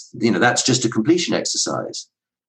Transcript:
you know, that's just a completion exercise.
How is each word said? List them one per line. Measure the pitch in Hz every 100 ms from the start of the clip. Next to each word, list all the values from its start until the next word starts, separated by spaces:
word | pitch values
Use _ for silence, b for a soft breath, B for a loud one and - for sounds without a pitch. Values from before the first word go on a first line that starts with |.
| -
you | 117 120
know, | 92
that's | 120 120
just | - 127
a | -
completion | 110 113 175 170
exercise. | 87 - - - 65 53 - - _ _ _